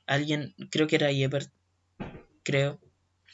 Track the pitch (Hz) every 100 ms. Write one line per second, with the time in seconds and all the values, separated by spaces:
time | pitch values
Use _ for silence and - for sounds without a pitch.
0 | - 143 147 147 131 - - 151 156 156
1 | 147 139 135 139 139 _ _ _ _ -
2 | - - - _ - 139 143 147 _ _
3 | _ _ _